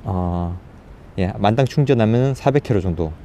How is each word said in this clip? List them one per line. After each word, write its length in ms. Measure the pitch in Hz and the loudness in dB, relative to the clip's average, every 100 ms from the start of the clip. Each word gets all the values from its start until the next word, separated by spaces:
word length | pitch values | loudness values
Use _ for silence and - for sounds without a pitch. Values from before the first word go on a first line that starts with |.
어, 540 | - 92 90 87 87 87 - - - - - - | -4 -4 -2 -2 -4 -8 -14 -20 -20 -20 -12 -4
예, 140 | 92 110 | -4 0
만땅 280 | 101 113 131 | 0 2 0
충전하면 680 | - 139 127 110 117 135 | 0 2 4 4 2 0
사백 280 | 131 143 143 | 0 0 0
킬로 180 | - 107 | 0 0
정도 320 | 92 80 80 78 | 0 -2 -4 -6